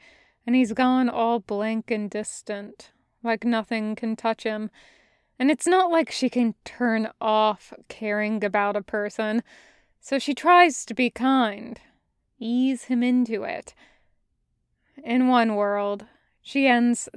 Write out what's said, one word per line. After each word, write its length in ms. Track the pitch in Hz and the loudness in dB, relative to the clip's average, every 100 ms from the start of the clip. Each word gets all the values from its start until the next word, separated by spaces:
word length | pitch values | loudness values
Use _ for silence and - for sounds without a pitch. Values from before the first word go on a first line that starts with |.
| _ _ _ _ - | _ _ _ _ 0
and 120 | 254 | 2
he's 160 | 226 | 2
gone 340 | 220 254 254 247 | 2 2 2 2
all 300 | - 226 233 | 0 0 -2
blank 500 | - 202 214 220 - | -4 -6 -4 -4 -4
and 220 | 214 208 | -6 -4
distant, 800 | 214 214 - - 202 202 - - _ _ _ | -8 -10 -12 -12 -10 -12 -18 -20 _ _ _
like 220 | 233 226 240 | -4 -2 0
nothing 500 | 226 214 226 214 214 | -2 -2 -4 -4 -6
can 220 | 226 220 | -6 -4
touch 260 | 226 220 | -4 -4
him. 260 | 226 214 214 - - _ _ _ _ - | -4 -6 -8 -12 -20 _ _ _ _ -2
And 100 | 262 | 0
it's 160 | 294 339 | 2 2
not 240 | 370 359 | 2 4
like 220 | 330 311 | 2 0
she 180 | - 254 | -2 -2
can 240 | 247 233 - - | 0 0 -2 -12
turn 440 | - 247 220 220 - | -4 -2 0 -4 -4
off 520 | 220 214 214 208 - - - | 0 2 2 0 -8 -20 -20
caring 560 | - 214 208 214 214 | -10 -4 -2 -2 -2
about 320 | 202 208 202 208 | 0 0 0 -2
a 80 | |
person, 580 | - 214 208 - 214 226 - - - _ _ _ | -4 -4 -4 -4 -4 -2 -4 -12 -20 _ _ _
so 180 | - 269 | -6 -4
she 160 | - 269 | -2 0
tries 500 | 302 349 349 - - | 6 6 6 2 -6
to 80 | |
be 160 | 226 247 | -2 -2
kind, 680 | - 254 269 226 202 226 - _ _ _ _ _ _ | 0 0 2 0 -2 -12 -16 _ _ _ _ _ _
ease 440 | 226 247 262 254 | -4 0 0 -2
him 180 | - 247 | -2 0
into 420 | 247 254 233 220 | 2 2 0 -2
it. 300 | - - - - _ _ _ _ _ _ _ _ _ _ _ - | -6 -10 -12 -20 _ _ _ _ _ _ _ _ _ _ _ -16
In 280 | 277 247 254 | -2 2 4
one 260 | 247 226 208 | 4 4 2
world, 500 | 202 202 202 202 208 _ _ _ | 0 0 -2 -4 -8 _ _ _
she 260 | - 277 269 | -6 0 4
ends 440 | 240 240 240 - | 4 4 0 -4